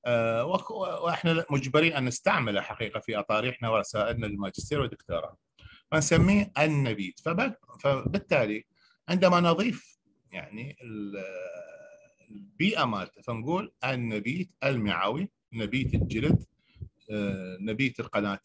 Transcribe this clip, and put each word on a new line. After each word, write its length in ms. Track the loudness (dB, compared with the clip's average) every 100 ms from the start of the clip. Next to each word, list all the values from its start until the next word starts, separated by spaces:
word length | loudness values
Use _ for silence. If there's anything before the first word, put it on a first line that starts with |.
| 2
آه، 380 | 2 2 0
وك-، 260 | 0 -2 -4
وإحنا 760 | -6 -6 -2 -2 0 2 2 2
مجبرين 420 | -2 2 4 4
أن 120 | 2
نستعمله 560 | -2 0 2 2 2 0
حقيقة 400 | -2 -6 -6 -6
في 180 | -4 -4
أطاريحنا 500 | 0 0 0 -2 0
ورسائلنا 580 | 0 0 0 0 0 -4
للماجستير 540 | -4 -6 -8 -4 -2
والدكتوراه، 560 | -2 -6 -6 -4 -4 -12 _ _ -20 -20 _
فنسميه 640 | 0 4 6 6 6 2 0
النبيت. 640 | 2 2 0 0 -4 -4
فب-، 340 | -4 0 -2 -4 _ -2
فبالتالي 840 | 0 0 0 -4 0 2 2 -2 -8 _ _ _ -2
عندما 320 | 4 6 6
نضيف 580 | 4 4 0 -2 -12 _ _ _ _
يعني 440 | -16 -14 -12 -14 -14
ال-، 420 | -14 -10 -10 -10 -10 -10 -12 -14 -16 -20 -20 -20 -20 _ _
البيئة 540 | -20 -20 _ 0 2
مالته، 380 | 0 0 -6 -10
فنقول 500 | -8 -6 -2 -4 -4 _
النبيت 680 | -4 -2 -2 -2 -2 -4 -6 _
المعوي، 680 | -2 0 0 0 0 -2 -6 _ _
نبيت 420 | -6 -2 -2 0
الجلد، 500 | 0 0 0 4 2 2 _ _ -18 -18 _ -8
آه، 460 | -4 -2 -4 -6 -8
نبيت 400 | -6 0 0 -2
القناة 400 | -4 0 0 -2